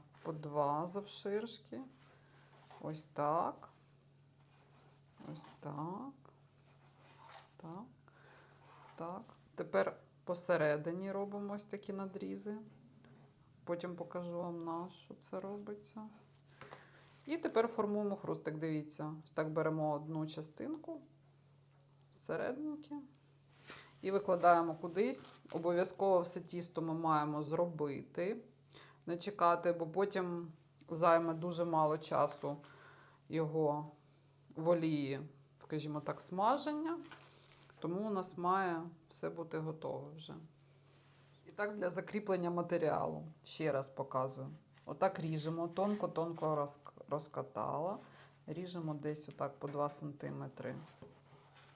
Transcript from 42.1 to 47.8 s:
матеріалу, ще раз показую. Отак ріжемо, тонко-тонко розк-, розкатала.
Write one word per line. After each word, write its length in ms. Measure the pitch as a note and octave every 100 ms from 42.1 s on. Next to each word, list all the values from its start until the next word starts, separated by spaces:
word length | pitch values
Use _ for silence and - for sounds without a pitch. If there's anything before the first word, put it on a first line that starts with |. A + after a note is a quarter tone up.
| G#3 G#3 F#3 F3
матеріалу, 720 | F3 E3+ F3 D#3 D#3 D#3 D3+ D#3 -
ще 280 | - - D#3
раз 180 | C3+ C3+
показую. 600 | - C3+ C3 C3 C3+ C#3 D#3 - - -
Отак 340 | D3 F#3+ F#3+
ріжемо, 480 | D#3+ D#3 D3+ E3 E3+
тонко-тонко 880 | E3+ G3+ G#3 F#3 D#3+ E3 D#3+ D#3 D3+
розк-, 360 | C#3+ - - - -
розкатала. 880 | D3+ D#3 C#3 C3+ - C3+ C#3